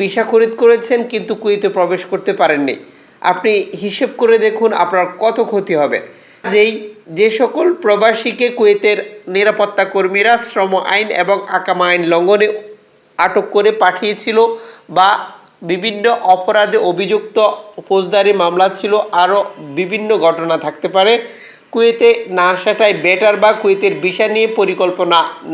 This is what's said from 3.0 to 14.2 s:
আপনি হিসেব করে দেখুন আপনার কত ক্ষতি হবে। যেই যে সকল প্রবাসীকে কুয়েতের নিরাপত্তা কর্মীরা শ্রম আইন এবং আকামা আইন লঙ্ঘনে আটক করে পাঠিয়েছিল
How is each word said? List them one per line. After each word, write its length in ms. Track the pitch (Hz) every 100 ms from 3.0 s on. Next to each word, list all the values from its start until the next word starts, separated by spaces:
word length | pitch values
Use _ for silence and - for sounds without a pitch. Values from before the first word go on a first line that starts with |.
| _ _
আপনি 300 | 175 180 220 202 - 185
হিসেব 280 | 202 - 247 -
করে 160 | 226 226 214
দেখুন 240 | 220 226 202
আপনার 240 | - 190 180 -
কত 160 | 220 226 220
ক্ষতি 240 | 208 190 156
হবে। 180 | 139 117 - - - - 196
যেই 180 | 208 220 220 - - 175 165
যে 100 | 220 220
সকল 260 | 240 277 349 349
প্রবাসীকে 600 | 208 202 226 220 240 196 240 240
কুয়েতের 400 | 208 208 208 208 - - -
নিরাপত্তা 500 | 190 208 208 202 196 190
কর্মীরা 400 | 196 185 196 220 233 233
শ্রম 260 | 214 190 185 -
আইন 160 | 196 214 180
এবং 140 | 180 196 190 190
আকামা 280 | 185 180 180
আইন 120 | 180 165
লঙ্ঘনে 360 | 190 180 208 214 214 - - _ _ _ -
আটক 280 | 185 202 196
করে 160 | 208 208 214
পাঠিয়েছিল 560 | 180 180 208 202